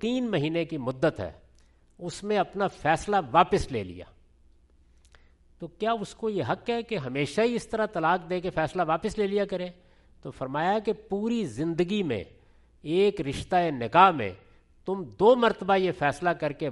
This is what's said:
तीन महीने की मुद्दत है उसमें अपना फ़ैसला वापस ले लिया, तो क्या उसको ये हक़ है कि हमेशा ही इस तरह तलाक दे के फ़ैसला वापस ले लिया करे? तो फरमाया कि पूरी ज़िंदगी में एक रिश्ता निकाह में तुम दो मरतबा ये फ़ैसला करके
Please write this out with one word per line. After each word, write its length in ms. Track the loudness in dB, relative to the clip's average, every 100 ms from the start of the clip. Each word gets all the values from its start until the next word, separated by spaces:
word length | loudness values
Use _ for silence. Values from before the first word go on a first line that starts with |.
तीन 280 | -2 0 0
महीने 360 | 0 0 0 -2
की 120 | -4
मुद्दत 400 | -4 0 0 0
है 140 | -6 -10 -20 _ _ _ _ -12
उसमें 380 | -12 -8 -2 0
अपना 300 | 0 -2 -4
फ़ैसला 500 | 0 0 0 2 0 4
वापस 380 | 4 4 2 0
ले 120 | -6
लिया, 240 | -6 -12 -18 -20 _ _ _ _ _ _ _ _ _ -20 _ _ _ _
तो 60 | -16
क्या 240 | -4 -2 -2
उसको 340 | -4 -6 -4
ये 120 | -2
हक़ 280 | -2 -4 -4
है 100 | -4
कि 120 | -4 -6
हमेशा 440 | -4 -2 -2 2
ही 140 | 0 0
इस 140 | -4
तरह 140 | -4 -2
तलाक 340 | 0 2 2
दे 180 | 0 -4
के 80 | -2
फ़ैसला 320 | -2 -2 0 0
वापस 320 | 0 -2 -2
ले 100 | -2
लिया 180 | 0 -2
करे? 280 | -4 -8 -12 _ _ _ -16 -16
तो 60 |
फरमाया 480 | -8 -6 -2 0 0
कि 140 | 0 -4 -4
पूरी 380 | -4 -2 -2 -2
ज़िंदगी 560 | -2 -2 0 0 0
में 220 | 0 -2 -6 -14 _ _ _ _
एक 380 | -2 2 2 2
रिश्ता 480 | -4 -4 0 0 2
निकाह 400 | -2 2 6 8
में 220 | 6 -2 -6 -18 -20 _ _ -6
तुम 160 | -6 -6 4
दो 200 | 6 6
मरतबा 380 | 4 0 0 2
ये 140 | 2
फ़ैसला 400 | 0 -2 0 -2 -2
करके 340 | -4 -4 -6